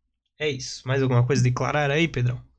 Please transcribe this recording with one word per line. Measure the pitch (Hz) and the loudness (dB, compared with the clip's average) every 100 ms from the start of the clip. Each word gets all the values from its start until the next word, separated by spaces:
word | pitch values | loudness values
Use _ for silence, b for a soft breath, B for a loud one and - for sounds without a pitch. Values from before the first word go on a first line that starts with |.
| _ _ _ - | _ _ _ -6
É | 151 | -6
isso. | 131 - - | -4 -10 -12
Mais | 127 135 | -4 0
alguma | 131 120 | 2 2
coisa | 123 135 | 2 2
a | |
declarar | 123 123 127 147 143 | 2 0 -2 -2 0
aí, | 147 165 | 0 0
Pedrão? | - 123 123 - | 0 -2 -4 -10